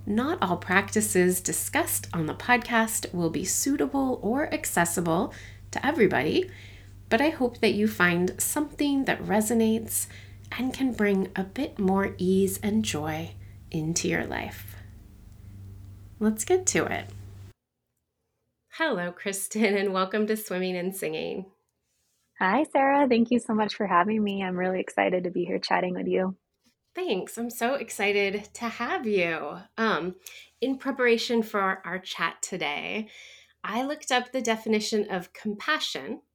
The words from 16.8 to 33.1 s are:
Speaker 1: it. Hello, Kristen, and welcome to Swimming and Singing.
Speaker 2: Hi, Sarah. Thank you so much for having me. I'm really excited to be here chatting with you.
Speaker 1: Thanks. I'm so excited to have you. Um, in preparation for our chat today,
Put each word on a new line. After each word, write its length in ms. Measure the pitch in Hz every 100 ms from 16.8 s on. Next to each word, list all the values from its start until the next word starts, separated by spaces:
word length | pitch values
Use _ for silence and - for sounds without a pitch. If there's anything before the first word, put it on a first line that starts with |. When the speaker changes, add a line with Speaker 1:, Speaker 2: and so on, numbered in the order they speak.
| -
Speaker 1:
it. 240 | - - - - - - - _ _ _ _ _ _ _ _ _ _ _
Hello, 420 | - 320 190 175
Kristen, 640 | 175 202 196 - 214 214 202
and 160 | 196
welcome 340 | 190 190 214 214
to 100 | 214
Swimming 400 | - 185 185 180
and 200 | 180 190
Singing. 500 | 160 156 160 - 190 _ _ _ _ _ _ _ _ -
Speaker 2:
Hi, 240 | 190 226 302
Sarah. 340 | 285 269 285 285
Thank 220 | 233 226
you 80 | 247
so 160 | -
much 220 | 214 208 -
for 100 | 196
having 380 | 175 196 220
me. 180 | 208 196
I'm 140 | 190 180
really 240 | 185 185
excited 420 | - - 196 180
to 80 | 180
be 140 | 185
here 160 | 175 185
chatting 340 | - 180 180
with 140 | 180 185
you. 260 | 185 185 190 _ _ _ _ _
Speaker 1:
Thanks. 440 | - 359 190 - -
I'm 100 | 240
so 260 | - 233
excited 760 | 277 226 - 202 202 196 202 -
to 160 | - 233
have 380 | - 240 359 233
you. 500 | 202 170 160 147 175 - -
Um, 380 | 220 165 175 180 - - - _
in 160 | 254 269
preparation 680 | 269 262 247 233 226 233
for 380 | 214 208 190 - 170
our 120 | 185
chat 380 | - - 170 -
today, 640 | - 185 151 143 165 202 214